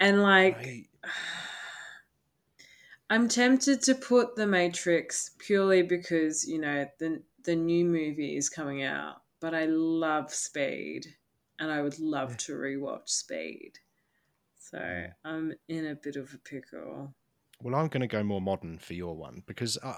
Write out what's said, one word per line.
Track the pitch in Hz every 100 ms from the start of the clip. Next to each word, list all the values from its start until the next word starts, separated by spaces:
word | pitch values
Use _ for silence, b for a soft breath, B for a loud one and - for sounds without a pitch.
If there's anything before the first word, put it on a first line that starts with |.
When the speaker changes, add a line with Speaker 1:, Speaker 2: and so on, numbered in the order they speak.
Speaker 1:
And, | 196 202
like, | 202 190 190 180
Speaker 2:
Right. | 127 120 - _
Speaker 1:
<sighs> | B B B B B B B B B B B _ _ _ _ _ b b b b -
I'm | 220 233
tempted | 240 247 262 285 269
to | -
put | 262 - 247 240 220
The | 208
Matrix | 185 175 175 180 170 165 - - -
purely | - 196 190 185
because, | 175 175 180 170 156 156 -
you | 160
know, | 151 143 139 -
the, | 160 156 - _
the | 175 165
new | 165 170
movie | 175 165 151 151 143 147
is | -
coming | - 147 139
out, | 135 71 76 - _ _
but | 165
I | 160 160
love | 160 165 165 160 156 151
Speed, | - - 151 143 - 76 147 143 - _ _ _ -
and | 160
I | 147
would | 147 151
love | 156 143 131
Speaker 2:
Yeah. | 120
Speaker 1:
to | -
rewatch | 139 139 139 139 - -
Speed. | - - 80 80 - - - _ _ _ _ _ _ _ _
So | - -
Speaker 2:
Yeah. | 85 90 87 -
Speaker 1:
I'm | 156 160 160 - -
in | 160 156
a |
bit | 151 147 143
of | 131
a | 139
pickle. | - 135 - - - 143 139 - _ _ _ _
Speaker 2:
Well, | 117
I'm | 135 160
gonna | 131 123
go | 107
more | 104 98
modern | 95 95 85 82
for | -
your | 87 87 80
one | 71 92 -
because | - 120 -
I, | 135